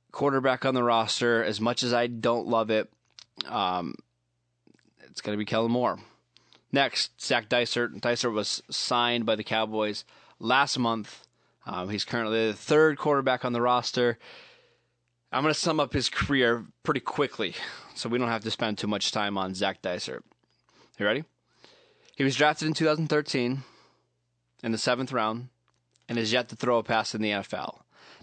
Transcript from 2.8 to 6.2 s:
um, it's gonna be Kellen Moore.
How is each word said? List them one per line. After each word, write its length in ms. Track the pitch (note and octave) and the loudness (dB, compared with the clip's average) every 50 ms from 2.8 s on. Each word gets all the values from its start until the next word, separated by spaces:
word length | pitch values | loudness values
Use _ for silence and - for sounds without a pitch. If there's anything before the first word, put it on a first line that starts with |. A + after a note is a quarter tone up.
| - - _ _ _ _ _ - - _ _ - - | 0 -2 _ _ _ _ _ -20 -20 _ _ -10 -10
um, 480 | - G#2+ A2+ G2 F#2 F#2 F2+ E2+ D#2+ - - - _ _ _ _ _ _ _ _ _ _ _ _ _ _ _ _ _ _ _ - C2+ | -6 -2 -2 0 0 0 -2 -4 -6 -8 -12 -18 _ _ _ _ _ _ _ _ _ _ _ _ _ _ _ _ _ _ _ -20 -20
it's 120 | - - | -16 -12
gonna 180 | - G#2+ G#2 G#2 | -8 -6 -4 -4
be 60 | G#2+ | -2
Kellen 280 | G#2+ A#2+ A2+ A2+ A#2 A#2+ | 0 0 2 2 2 2
Moore. 260 | B2 B2 A2+ E2+ F#2 G2+ - _ _ | 2 2 2 0 -2 -8 -20 _ _